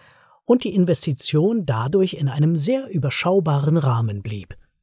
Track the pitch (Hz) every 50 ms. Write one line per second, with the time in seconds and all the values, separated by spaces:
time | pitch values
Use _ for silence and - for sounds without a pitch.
0 | _ _ _ _ _ _ _ _ _ - 240 247 - 208 180 196 180 175 165 -
1 | - 160 135 - - - - 151 165 208 233 226 175 139 120 110 117 135 175 196
2 | 190 180 - - 147 135 131 147 151 160 170 156 143 196 262 269 269 233 190 156
3 | 131 139 - - - 175 185 196 165 156 143 143 143 151 160 165 143 135 117 117
4 | 117 110 104 101 101 110 107 101 90 - - - - _ _ _